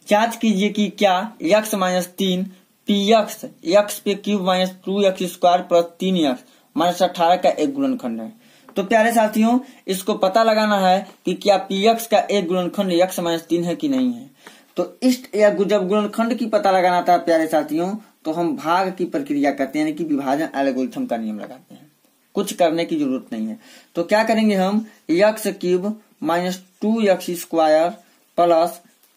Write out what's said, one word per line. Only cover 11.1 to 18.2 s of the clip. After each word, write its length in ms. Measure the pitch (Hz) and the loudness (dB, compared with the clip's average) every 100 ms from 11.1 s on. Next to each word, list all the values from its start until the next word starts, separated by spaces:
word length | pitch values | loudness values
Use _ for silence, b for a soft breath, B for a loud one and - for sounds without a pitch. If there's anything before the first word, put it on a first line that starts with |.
| B | B
कि 80 | 175 | -6
क्या 220 | 170 202 185 | -2 2 2
P 280 | 190 196 214 | 0 0 2
X 200 | 226 - | 2 0
का 120 | 202 | 0
एक 260 | - 202 170 | 2 -2 0
गुणनखंड 440 | 185 175 208 190 | -2 -2 -4 0
X 260 | 170 185 190 | 2 2 0
minus 200 | 170 165 | -4 -4
तीन 240 | - 170 | -2 -2
है 100 | 170 156 | -2 -4
कि 120 | 147 | -2
नहीं 240 | 131 127 | 0 -2
है। 180 | 120 139 B B B B - | -4 -12 B B B B -8
तो 80 | 175 - | -8 -2
इस 200 | 254 247 - | 0 0 -2
या 140 | 202 208 | 2 4
गु-, 160 | 170 196 | 4 0
जब 220 | 208 185 | 0 0
गुणनखंड 460 | 208 208 220 233 | 0 -2 -2 -4
की 120 | 233 220 | -4 -2
पता 240 | 208 196 | 0 2
लगाना 300 | 190 180 180 | 2 2 2
था 140 | 175 170 | 2 2
प्यारे 280 | 170 160 156 | 2 0 0
साथियों, 420 | 160 143 156 185 214 B _ | -2 -2 -4 -4 -6 B _